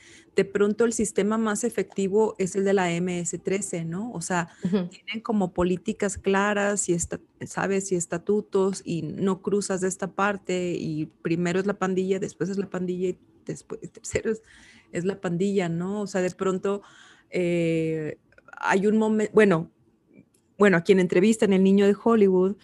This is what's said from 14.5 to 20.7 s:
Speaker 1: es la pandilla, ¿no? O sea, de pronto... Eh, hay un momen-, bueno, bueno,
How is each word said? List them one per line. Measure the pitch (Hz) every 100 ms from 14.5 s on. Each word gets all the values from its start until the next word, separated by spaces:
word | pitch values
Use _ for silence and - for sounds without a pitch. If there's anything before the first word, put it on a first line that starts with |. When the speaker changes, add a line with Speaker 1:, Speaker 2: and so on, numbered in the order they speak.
| - - - _
Speaker 1:
es | 175
la | 180 196
pandilla, | 185 170 202 196 175
¿no? | 165 185 208
O | 196
sea, | 190
de | 180
pronto... | - 190 185 196 202 - - - - _
Eh, | 180 175 170 165 165 160 160 151 - _ _ - -
hay | 87 190 208
un | 220
momen-, | 220 214 208
bueno, | 208 208 165 170 _ _ _ _ - _ _ _ -
bueno, | 202